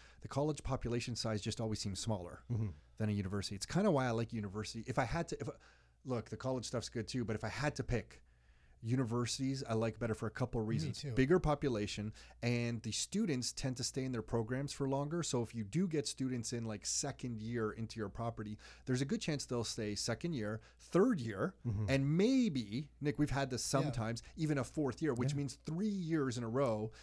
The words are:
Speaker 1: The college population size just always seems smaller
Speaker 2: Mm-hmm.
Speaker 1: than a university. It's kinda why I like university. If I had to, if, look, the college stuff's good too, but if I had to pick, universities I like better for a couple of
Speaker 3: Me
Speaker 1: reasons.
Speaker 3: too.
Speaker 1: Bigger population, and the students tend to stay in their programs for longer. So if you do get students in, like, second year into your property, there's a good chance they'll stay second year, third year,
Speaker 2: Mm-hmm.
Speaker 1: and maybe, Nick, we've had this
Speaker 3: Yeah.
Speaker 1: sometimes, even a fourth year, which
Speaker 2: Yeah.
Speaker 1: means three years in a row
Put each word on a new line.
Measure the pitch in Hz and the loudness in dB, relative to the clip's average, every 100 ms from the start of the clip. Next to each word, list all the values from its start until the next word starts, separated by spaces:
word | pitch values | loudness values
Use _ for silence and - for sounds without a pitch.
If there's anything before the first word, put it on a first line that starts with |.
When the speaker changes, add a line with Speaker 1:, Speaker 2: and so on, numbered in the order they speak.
| - - | -20 -16
Speaker 1:
The | - | -6
college | 135 151 147 | -2 0 0
population | - 131 120 120 120 113 | -2 -2 0 -2 -2 -2
size | 113 107 | -2 -2
just | 110 104 | -2 -2
always | 113 104 | -2 -2
seems | 104 92 | -2 -4
smaller | 113 104 87 - - | -2 -2 -4 -10 -4
Speaker 2:
Mm-hmm. | 117 107 80 - - | -2 -2 -4 -12 -4
Speaker 1:
than | 107 | 0
a | |
university. | 104 98 101 95 98 | 2 0 -2 -4 -6
It's | - | -2
kinda | 160 208 | 2 4
why | 143 127 | 4 4
I | |
like | 113 117 | 2 0
university. | 113 104 104 107 117 101 | -4 -4 -4 -6 -6 -4
If | 110 | 0
I | |
had | 120 165 165 | 0 0 -2
to, | - | -4
if, | 127 - - - - _ | -6 -10 -14 -20 -20 _
look, | 131 123 - | -4 -4 -4
the | 107 | -6
college | 127 131 | -2 -2
stuff's | 104 120 - | -2 -4 -4
good | - - | -6 -4
too, | 131 | -2
but | 110 | -2
if | 110 | -2
I | 104 | -4
had | - 147 - | -2 -2 -2
to | |
pick, | 120 120 - - - - - - - - | 0 0 -2 -12 -20 -20 -20 -20 -20 -8
universities | 113 127 120 120 120 - 135 135 135 | 0 0 2 0 0 0 -2 -2 -2
I | |
like | 110 113 107 | 0 0 0
better | 117 | -2
for | 107 113 | -2 -2
a | |
couple | - 123 120 | -2 -2 0
of | 110 | 0
Speaker 3:
Me | 120 | 0
Speaker 1:
reasons. | 156 - | 0 -4
Speaker 3:
too. | 143 | -2
Speaker 1:
Bigger | 120 131 180 | 2 6 6
population, | 151 147 143 110 104 - 107 - - - | 6 2 2 0 0 -2 -6 -6 -14 -4
and | 120 120 120 117 | 2 2 2 -2
the | 110 | -2
students | 104 - 196 220 131 120 | -4 -2 0 2 0 -2
tend | - 135 123 | -2 -2 -2
to | |
stay | 120 135 | -2 -2
in | 131 | -2
their | 120 | -2
programs | - 117 110 127 143 | 0 0 2 0 -2
for | - 135 | -2 0
longer. | 135 147 170 | 0 0 0
So | 156 123 | 0 2
if | 113 | 0
you | 117 | -2
do | 101 151 190 | -2 2 2
get | 156 - | 2 0
students | - 131 127 113 | 0 0 0 -2
in, | 120 | -2
like, | 113 107 - | -2 -4 -2
second | - 143 127 127 113 | -2 -2 -4 -4 -4
year | 110 120 110 | -2 0 0
into | 110 110 113 | 0 -6 -4
your | 101 | -4
property, | - 117 117 107 110 - - - | -2 -4 -4 -6 -8 -12 -10 0
there's | 127 | 0
a | |
good | 139 226 | 2 0
chance | - 143 - | 0 -2 0
they'll | 123 | -2
stay | 110 - 107 101 | -2 -2 -2 -2
second | - 113 175 | -2 -2 -2
year, | 151 104 113 - - | -2 -2 -4 -8 -20
third | - 165 240 196 | 2 6 6 4
year, | 113 95 156 - 120 | 0 0 -2 -2 -2
Speaker 2:
Mm-hmm. | 101 104 | 0 2
Speaker 1:
and | 135 139 160 | 4 4 6
maybe, | 214 269 233 135 104 110 151 - | 6 6 4 2 -2 -4 -6 -4
Nick, | 147 143 | 0 2
we've | 147 | 4
had | 135 135 | 4 0
this | 123 - | 0 2
Speaker 3:
Yeah. | 135 | 2
Speaker 1:
sometimes, | 139 120 110 117 - - | 2 0 -2 -2 -6 -2
even | 151 143 | 0 2
a | |
fourth | 120 - 139 120 | 0 0 0 2
year, | 156 | 0
which | 120 135 | 2 2
Speaker 2:
Yeah. | 143 | 0
Speaker 1:
means | 139 - - | -2 -6 -6
three | 160 214 | -2 0
years | 196 160 160 135 120 | 0 0 2 2 0
in | |
a | 117 | 0
row | 120 135 110 110 - | 2 4 2 -2 -6